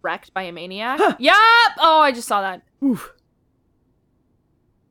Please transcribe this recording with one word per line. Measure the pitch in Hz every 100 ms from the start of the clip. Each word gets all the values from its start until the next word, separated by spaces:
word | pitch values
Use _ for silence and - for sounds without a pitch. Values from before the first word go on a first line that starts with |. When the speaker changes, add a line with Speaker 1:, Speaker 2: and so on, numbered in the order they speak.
Speaker 1:
wrecked | 170 185 _
by | 190
a | 185
maniac? | 170 180 190 233 269
Speaker 2:
Huh. | 370 -
Speaker 1:
Yup! | 277 403 453 466 453 -
Oh, | 320 311
I | 294
just | 240 -
saw | 208
that. | 190 185 _ -
Speaker 2:
Oof. | 277 214 - _ _ _ _ _ _ _ _ _ _ _ _ _ _ _ _ _ _